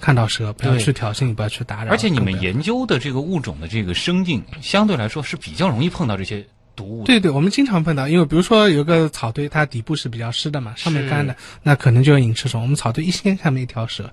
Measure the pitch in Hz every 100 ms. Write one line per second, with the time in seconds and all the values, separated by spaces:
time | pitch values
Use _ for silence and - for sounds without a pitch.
0 | - 123 110 - 107 - 135 123 127 127
1 | 110 104 131 110 104 - 120 104 110 208
2 | 214 135 95 92 92 113 160 247 254 143
3 | 139 131 156 185 110 73 82 113 92 87
4 | - 180 180 123 - - - 196 214 151
5 | 107 - - 165 - 78 180 113 170 -
6 | 131 98 95 104 - _ _ - 98 113
7 | 208 233 185 139 180 269 277 180 160 143
8 | 135 175 147 156 185 220 208 147 147 165
9 | 156 - 113 127 143 156 147 117 113 147
10 | 131 117 117 - 156 147 110 117 170 147
11 | 135 147 143 - - - 147 139 131 117
12 | 135 143 117 113 127 117 120 143 117 120
13 | 170 170 202 190 165 131 123 117 113 -
14 | 98